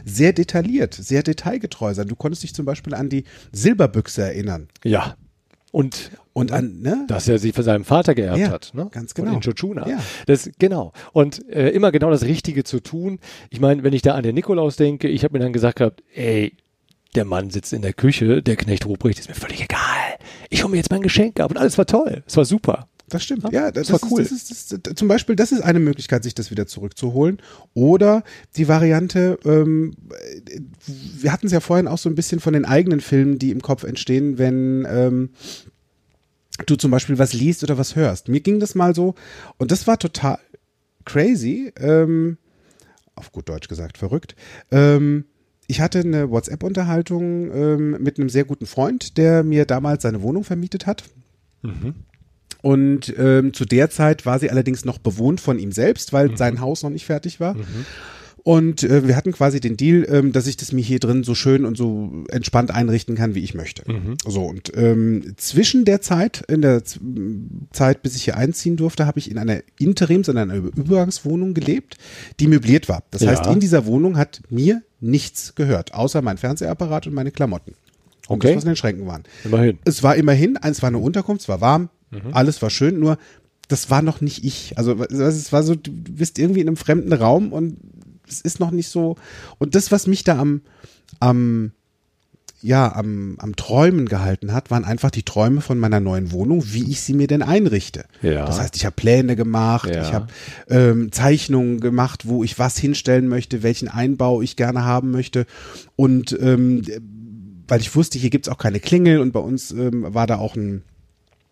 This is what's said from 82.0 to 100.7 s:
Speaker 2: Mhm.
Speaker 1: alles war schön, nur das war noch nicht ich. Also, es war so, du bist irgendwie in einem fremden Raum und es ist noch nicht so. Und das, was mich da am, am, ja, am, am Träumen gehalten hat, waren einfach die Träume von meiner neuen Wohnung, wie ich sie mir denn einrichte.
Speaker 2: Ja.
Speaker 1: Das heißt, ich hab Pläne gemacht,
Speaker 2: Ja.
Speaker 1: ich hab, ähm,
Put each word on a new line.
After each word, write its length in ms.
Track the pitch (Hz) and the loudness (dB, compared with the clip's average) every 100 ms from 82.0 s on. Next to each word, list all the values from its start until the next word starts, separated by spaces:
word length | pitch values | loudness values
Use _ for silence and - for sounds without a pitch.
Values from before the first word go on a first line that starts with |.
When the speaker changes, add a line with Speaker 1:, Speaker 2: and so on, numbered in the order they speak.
| - | -18
Speaker 2:
Mhm. 200 | 104 107 | -14 -4
Speaker 1:
alles 300 | 127 139 151 | 2 2 0
war 80 | 110 | -2
schön, 300 | - 143 180 | 0 0 2
nur 180 | 156 156 - _ _ _ - | 2 0 -6 _ _ _ -4
das 200 | 139 - | -4 0
war 120 | 135 | 2
noch 180 | 156 - | 2 -2
nicht 220 | 143 - | -4 -4
ich. 340 | 135 - - - | -8 -8 -10 -4
Also, 240 | 120 110 | -2 -2
es 480 | 123 135 143 156 139 | -2 0 0 0 0
war 120 | 147 | 0
so, 100 | 156 165 | 2 0
du 160 | 147 | -4
bist 460 | 113 - 147 165 - | -14 -10 -6 -4 0
irgendwie 240 | 170 190 | 0 2
in 60 | 160 | 0
einem 100 | 160 | -2
fremden 340 | - 202 147 | 0 0 2
Raum 400 | 147 110 156 208 | 2 4 4 2
und 260 | 151 165 - - - - - - | -2 -6 -6 -18 -20 -20 -20 -18
es 100 | - | -8
ist 200 | - - | -6 -2
noch 100 | 170 | -2
nicht 160 | 170 170 | -2 -4
so. 280 | 175 165 165 - - - - | -2 -4 -4 -14 -20 -14 -6
Und 160 | 147 190 | 0 0
das, 160 | - | 2
was 140 | 202 185 | 0 2
mich 180 | 190 | 0
da 140 | 185 139 | 2 2
am, 220 | 147 147 - _ - _ _ - | 2 -2 -6 _ -20 _ _ 0
am, 520 | 123 123 120 113 110 - _ _ _ _ _ _ _ - | 2 4 2 0 -4 -10 _ _ _ _ _ _ _ -8
ja, 320 | 104 131 123 92 | 0 2 2 0
am, 400 | 107 104 98 - | -4 -6 -8 -8
am 160 | 107 104 | -10 -8
Träumen 520 | - 120 170 180 120 | 0 4 4 4 0
gehalten 460 | 98 95 95 101 | 0 0 -2 -4
hat, 160 | 120 - | -4 -2
waren 160 | 120 92 | -2 -2
einfach 240 | 113 139 | -2 -2
die 120 | 117 | -2
Träume 380 | - 107 110 143 | -4 0 2 2
von 180 | 147 123 | 0 0
meiner 200 | 110 104 | 0 0
neuen 320 | 98 92 90 | 0 -2 -4
Wohnung, 320 | 90 113 170 107 | -2 0 0 0
wie 220 | 110 123 | -4 -4
ich 100 | 139 | -4
sie 120 | - | -2
mir 140 | 143 143 | 0 2
denn 140 | 147 | 0
einrichte. 640 | 127 196 190 101 - - - - | 2 2 2 0 -4 -12 -18 -4
Speaker 2:
Ja. 240 | 87 73 73 | -2 0 -2
Speaker 1:
Das 140 | 80 | -2
heißt, 160 | - - | -4 -4
ich 100 | 101 | -6
hab 100 | - | 0
Pläne 400 | 113 123 127 113 | 4 4 4 0
gemacht, 540 | 113 113 110 117 92 | 0 0 2 0 0
Speaker 2:
Ja. 120 | 85 | -4
Speaker 1:
ich 120 | 78 | -2
hab, 180 | 107 113 - - - | -4 -6 -14 -18 -14
ähm, 420 | - | 0